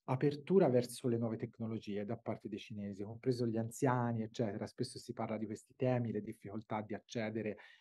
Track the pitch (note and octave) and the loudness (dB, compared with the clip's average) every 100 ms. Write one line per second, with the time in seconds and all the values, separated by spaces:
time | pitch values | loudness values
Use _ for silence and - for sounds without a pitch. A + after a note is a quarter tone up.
0 | - B2+ D3 D3 - F#3+ E3 B2 A#2+ - | -2 2 2 0 4 8 8 6 4 0
1 | B2+ A#2 A#2 A2+ A#2 - A2+ A2+ - G2+ | 0 2 2 0 -4 -4 -4 -4 -4 -4
2 | G#2 A#2 - G#2 A2 G2+ - G#2 G2+ G2 | -4 -4 -4 -6 -6 -8 -8 -6 -6 -6
3 | G2+ A2+ B2+ A#2+ A#2+ A2+ A2+ - C3+ B2 | -8 -2 0 2 2 0 -2 0 2 4
4 | A#2+ A#2 A2 - A2+ G#2+ G#2+ - B2 C3 | 2 0 -2 -2 -2 -2 -6 -4 -6 -6
5 | - A#2 A2 G#2+ G#2+ G#2+ - - B2+ B2 | -10 -6 -4 -4 -6 -8 -12 -2 2 2
6 | A#2 G#2 G#2 A2 G2+ G#2 - A2 G#2+ G2+ | 0 -2 -6 -10 -10 -10 -4 -6 -4 -8
7 | - A#2+ A2 A2 G#2 G2 - - | -6 -6 -4 -2 -4 -6 -12 -20